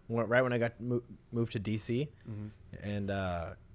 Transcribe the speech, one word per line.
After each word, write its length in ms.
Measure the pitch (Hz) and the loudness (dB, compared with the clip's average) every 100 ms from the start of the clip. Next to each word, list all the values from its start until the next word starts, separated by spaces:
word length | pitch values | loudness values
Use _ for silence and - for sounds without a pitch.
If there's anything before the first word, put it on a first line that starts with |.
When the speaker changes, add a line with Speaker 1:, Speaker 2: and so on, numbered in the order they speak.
| - | -2
Speaker 1:
when, 200 | 117 107 | 0 6
right 140 | 123 | 6
when 100 | 127 | 6
I 40 | 120 | 4
got 220 | 117 - | 2 0
mo-, 220 | 120 120 - - - | -2 -2 -2 -20 -6
moved 200 | 117 113 | -2 0
to 60 | 113 | 0
D 180 | 101 107 | 0 -2
C, 320 | - 120 147 - - | 0 -2 -2 -8 -10
Speaker 2:
Mm-hmm. 200 | 107 104 - - 90 101 | -8 -8 -12 -16 -8 -4
Speaker 1:
and, 240 | 104 101 | -2 -2
uh, 380 | 98 95 85 82 - - | -2 0 -2 -4 -10 -18